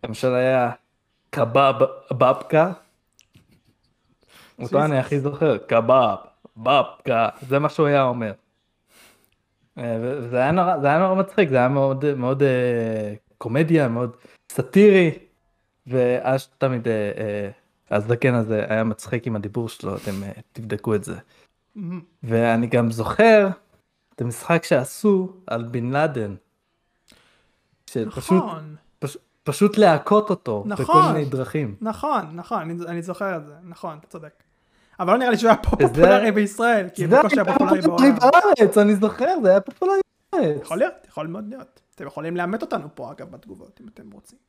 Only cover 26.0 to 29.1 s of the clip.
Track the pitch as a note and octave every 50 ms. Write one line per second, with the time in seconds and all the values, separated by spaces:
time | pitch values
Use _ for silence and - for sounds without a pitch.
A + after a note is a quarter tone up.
26 | D#3 D#3+ C#3+ B2 G#2+ G2+ G2 F#2 _ _ _ _ _ _ _ _ _ _ _ _
27 | _ _ _ _ _ _ _ _ _ _ _ _ _ _ _ _ _ - - B2
28 | A2+ - - C3+ - - F#3 F#3 F3+ G3+ E3+ D#3+ D#3 D#3 D3+ - _ _ _ _
29 | - C#3